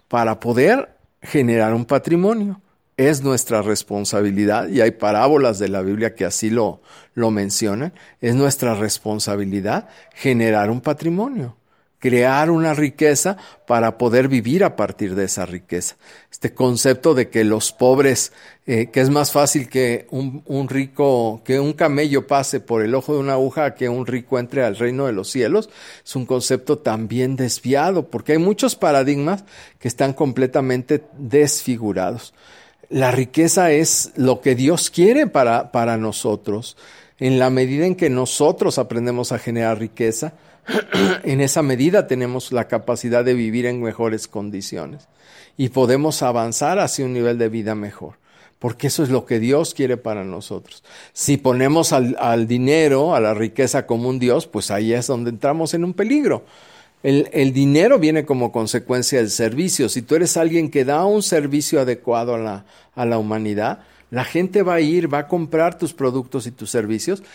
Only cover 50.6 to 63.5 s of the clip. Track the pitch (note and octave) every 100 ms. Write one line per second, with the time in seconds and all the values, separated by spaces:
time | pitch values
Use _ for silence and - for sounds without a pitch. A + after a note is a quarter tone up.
50.6 | - - _ - - - - C#3+ C3 B2
51.6 | C3+ D#3 D#3+ C#3 B2 C3 B2 A#2 A2+ B2
52.6 | B2+ D#3+ D#3 C3+ D#3 D3 A2 G#2 A2+ -
53.6 | B2+ C3+ - A#2 B2 C3 B2 C3 E3 G#2+
54.6 | - G2+ A2+ A#2+ B2 B2 A#2+ A2+ C#3 D#3+
55.6 | D#3+ E3+ F3 F3+ G#3 D4 C4+ A#2+ - -
56.6 | - - _ _ C#3 C#3 - D#3+ C3+ C3
57.6 | C#3 C#3+ G#3 C4+ D#3 D#3 - C3 A#2+ A#2+
58.6 | A2 B2 - B2+ B2 C3+ G#2+ F#2 A2+ B2
59.6 | F3+ - A#2 B2+ A#2 D#3 F3 E3+ E3 E3
60.6 | D#3 C#3+ B2+ D3 G3 G#3+ G3+ E3 C#3+ C#3+
61.6 | D3 D#3 B2+ A#2+ - A#2 A#2+ A#2 A2 G2
62.6 | G2 - _ - A#2+ A2+ G#2+ A2 G#2+